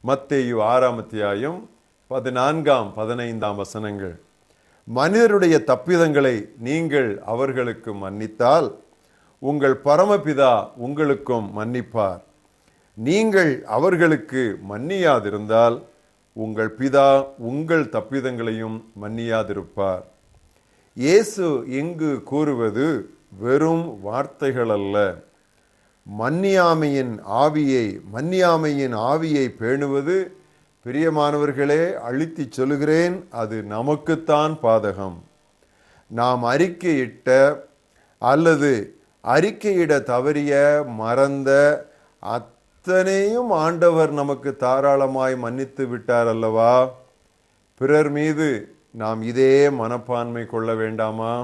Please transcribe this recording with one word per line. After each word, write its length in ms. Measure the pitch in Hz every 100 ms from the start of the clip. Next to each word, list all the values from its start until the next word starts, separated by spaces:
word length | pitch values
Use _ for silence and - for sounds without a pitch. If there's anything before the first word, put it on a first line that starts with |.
மத்தேயு 520 | 117 135 - 139 123 117 107
ஆறாம் 320 | 123 127 117
அத்தியாயம் 560 | 101 110 101 101 135 180 226 _ _ _ _
பதினான்காம், 760 | 131 123 123 135 160 147 131 104
பதினைந்தாம் 680 | 101 110 120 120 113 104 101
வசனங்கள். 540 | 98 107 107 101 95 82 _ _ _ _ _ _ -
மனிதருடைய 680 | 120 156 214 233 208 180 156 -
தப்பிதங்களை 680 | 127 - 175 165 143 139 117 101 - 117
நீங்கள் 420 | 156 165 143 120 101 -
அவர்களுக்கு 680 | 113 135 131 120 110 - 101 95
மன்னித்தால் 600 | 101 107 - 120 156 127 - _ _ _ _ _ _
உங்கள் 360 | 135 147 135 127
பரமபிதா 720 | 143 151 196 202 147 139 135 113 - -
உங்களுக்கும் 680 | 120 143 151 135 139 120 101
மன்னிப்பார். 680 | 101 110 123 117 117 98 90 _ _ _ _ _ _ _ -
நீங்கள் 560 | 117 190 220 190 165 127 -
அவர்களுக்கு 760 | 107 156 175 170 151 - 127 123 90 95
மன்னியாதிருந்தால் 1040 | 104 143 196 170 127 104 101 107 110 117 120 - _ _ _ _ -
உங்கள் 320 | 110 107 110 110
பிதா 320 | 135 139 139 139 135 - 117
உங்கள் 360 | 139 160 165 147
தப்பிதங்களையும் 840 | 113 - 135 127 120 113 110 110 110 110 101
மன்னியாதிருப்பார். 1040 | 104 113 117 113 101 98 90 - 98 92 - _ _ _ _ _ _ _ _ -
இயேசு 500 | 135 196 214 - 175 135 120 131
இங்கு 320 | 160 175 156 131
கூறுவது 640 | - 143 151 127 113 104 151 135 - _ _ 95
வெறும் 440 | 113 139 156 165 165 107
வார்த்தைகள் 680 | 98 120 139 - 139 127 117
அல்ல. 220 | 104 98 104 98 85 - _ _ _ _ _ _ _ -
மன்னியாமையின் 1040 | 104 117 165 196 190 175 160 151 139 123 107 98 110
ஆவியை, 440 | 147 151 143 131 110 95 98
மன்னியாமையின் 840 | 107 156 185 180 165 156 143 135 110 117
ஆவியை 360 | 151 160 147 127 -
பேணுவது, 580 | 110 139 143 139 143 190 185 - _ _ _ _ 120
பிரியமானவர்களே, 960 | 131 165 151 147 147 147 131 143 156 170 190 117
அழுத்திச் 480 | 127 160 160 127 127
சொல்லுகிறேன், 600 | 131 143 147 160 175 180 - 117
அது 180 | 110 110 104
நமக்குத்தான் 800 | 107 127 147 151 160 160 147 156 156
பாதகம். 560 | 117 113 104 95 95 85 - _ _ _ _ _ _ _ _
நாம் 340 | 113 123 123 120
அறிக்கையிட்ட 760 | 139 180 175 175 147 123 - - 131 139 147 - _ _ _ _ _
அல்லது 500 | 113 143 165 156 143 120 101 - _ _
அறிக்கையிட 760 | - 135 190 214 214 185 165 143 120
தவறிய, 420 | 123 135 147 147 143 143 147 139 110
மறந்த 480 | 110 123 139 139 135 139 147 147 - _ _ _
அத்தனையும் 1300 | 101 117 - _ _ _ 180 185 185 196 202 233 247 175
ஆண்டவர் 560 | 156 170 175 165 156
நமக்கு 380 | 147 143 135 135 135
தாராளமாய் 720 | 127 131 139 139 135 131 131 127
மன்னித்து 420 | 120 123 135 - 131
விட்டார் 420 | 120 107 120 117
அல்லவா? 420 | 113 113 113 113 123 131 127 _ _ _ _ _ _ _ _
பிறர் 280 | 135 151 147
மீது 360 | 143 151 151 156 113 - _ _
நாம் 260 | 117 110 113
இதே 300 | 113 120 131 135 143
மனப்பான்மை 720 | 135 113 120 113 120 120 117 113
கொள்ள 240 | 117 113
வேண்டாமா? 600 | 113 110 110 110 110 113 120